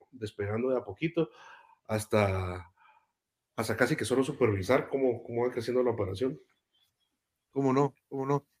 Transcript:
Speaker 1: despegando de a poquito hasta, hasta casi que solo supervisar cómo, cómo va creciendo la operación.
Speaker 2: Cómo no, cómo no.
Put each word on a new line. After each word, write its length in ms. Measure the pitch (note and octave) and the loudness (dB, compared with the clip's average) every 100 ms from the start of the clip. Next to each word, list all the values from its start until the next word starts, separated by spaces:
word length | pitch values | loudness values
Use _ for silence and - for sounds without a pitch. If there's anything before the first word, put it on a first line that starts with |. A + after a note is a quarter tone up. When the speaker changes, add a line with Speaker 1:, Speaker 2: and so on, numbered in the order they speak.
| - | -16
Speaker 1:
despegando 580 | B2+ G#2+ - G2+ A2 B2+ | -12 -10 -6 -4 -2 0
de 80 | B2+ | -2
a 60 | |
poquito 480 | G#2 F#2+ D#3+ E3+ D#3+ - - - _ _ - | -4 -6 -4 -2 -4 -6 -20 -20 _ _ -6
hasta, 840 | A2 - A2 G2+ F#2+ F#2 F2+ F2 _ _ _ _ _ _ _ _ - | -4 0 2 2 0 -4 -6 -12 _ _ _ _ _ _ _ _ -6
hasta 200 | A2 A2+ | -4 2
casi 200 | B2 D#3 | 2 2
que 100 | G#2+ | 0
solo 180 | B2+ | 2
supervisar 680 | C3+ C#3+ A#2 G2 F#2 C3 D3+ | 0 2 2 2 2 2 2
cómo, 340 | C#3+ C3 A#2 | 0 0 0
cómo 200 | - A#2 B2 | -4 -2 -2
va 60 | |
creciendo 300 | B2 A#2 B2 | -2 -2 0
la 80 | B2 | 0
operación. 480 | A2 F#2+ G2 C3 D#3 - _ _ _ _ _ _ _ _ _ _ | 0 -4 -2 -4 -4 -12 _ _ _ _ _ _ _ _ _ _
Speaker 2:
Cómo 220 | C3+ C#3 | 0 2
no, 220 | C3 C#3+ - _ | 4 2 0 _
cómo 160 | C#3 C3+ | -6 -2
no. 200 | C#3+ - _ | -2 -2 _